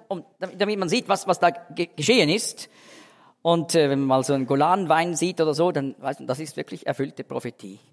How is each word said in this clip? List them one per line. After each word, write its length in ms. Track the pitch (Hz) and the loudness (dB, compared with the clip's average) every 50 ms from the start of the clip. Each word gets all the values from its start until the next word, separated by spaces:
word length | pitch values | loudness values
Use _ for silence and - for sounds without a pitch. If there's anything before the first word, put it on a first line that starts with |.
| - _ | -8 _
um, 180 | 196 175 147 - _ _ | -10 -10 -10 -14 _ _
damit, 200 | 175 190 - 185 | -10 -10 -4 -2
damit 200 | 208 196 214 202 | -2 -2 0 -2
man 100 | 190 160 | 0 0
sieht, 180 | 175 247 - - | 0 0 0 0
was, 200 | 196 190 - 180 | -2 0 0 0
was 120 | 180 - | 0 2
da 120 | - 175 | 2 2
ge-, 380 | 170 - - - 151 - 175 170 _ | 2 0 -6 -14 -8 -8 -8 -6 _
geschehen 320 | - 147 139 240 254 170 147 | -2 0 2 4 4 4 4
ist. 400 | 170 226 - - - - - - _ - - - - - - - _ _ _ - _ _ - | 2 0 -2 -6 -8 -10 -16 -20 _ -20 -20 -20 -20 -20 -20 -20 _ _ _ -20 _ _ 0
Und, 320 | 165 170 170 156 - - | 2 2 2 2 2 4
äh, 140 | 165 151 143 | 4 4 4
wenn 100 | 139 139 | 2 0
man 80 | 139 135 | 2 2
mal 160 | 131 131 131 | 2 2 2
so 100 | - 143 | 2 0
einen 140 | 135 131 120 | 0 0 0
Golan-Wein 680 | 139 139 147 160 180 196 190 151 156 160 165 175 170 | 2 2 4 4 2 2 2 2 2 2 2 0 0
sieht 240 | 151 165 180 180 - | -2 -2 -2 0 0
oder 120 | 160 156 147 | 0 0 2
so, 180 | 139 170 180 | 2 2 2
dann 240 | 165 147 139 139 - - | 2 0 -4 -4 -8 -8
weiß 200 | - 139 143 - | -8 -8 -8 -6
man, 80 | - - | -6 -6
das 120 | 123 131 | -6 -6
ist 180 | 160 147 - - | -6 -10 -10 -10
wirklich 300 | 147 - - 170 - - | -10 -10 -12 -8 -6 -6
erfüllte 360 | 147 - 135 147 - - - | -4 -4 -4 -6 -6 -12 -14
Prophetie. 560 | - 135 131 - 123 - _ - 98 95 107 _ _ | -10 -10 -8 -8 -8 -12 _ -16 -20 -20 -20 _ _